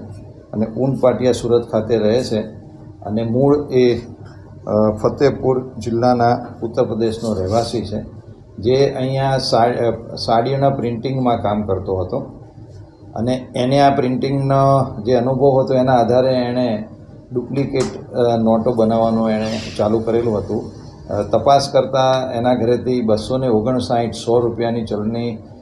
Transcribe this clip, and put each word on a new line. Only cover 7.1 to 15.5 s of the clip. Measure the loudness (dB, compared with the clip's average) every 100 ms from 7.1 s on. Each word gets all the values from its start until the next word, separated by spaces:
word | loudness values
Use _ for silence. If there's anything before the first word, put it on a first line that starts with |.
| -2 -4
રહેવાસી | -4 0 0 0 -4
છે, | -6 -8 -10 -16 -20 -20 -20 -6
જે | 0 4 2
અહીંયા | 0 -4 -2 0 0
સા-, | 2 2 2
અ, | 2 -2 -2 -8 -8
સાડીઓના | 0 0 2 2 2
પ્રિન્ટિંગમાં | 0 -2 -4 -4 -2 0 0
કામ | 0 -2
કરતો | -2 -4 -2 -4
હતો | -2 -6 -8 -14 -20 -20 -20 -20 -20 -20 -14 -6
અને | -2 -4 -4 -4
એને | 0 4
આ | 4 4
પ્રિન્ટિંગનો | 0 -2 -2 -2 2 2 4 4 0 -4
જે | 0
અનુભવ | 2 2 2 4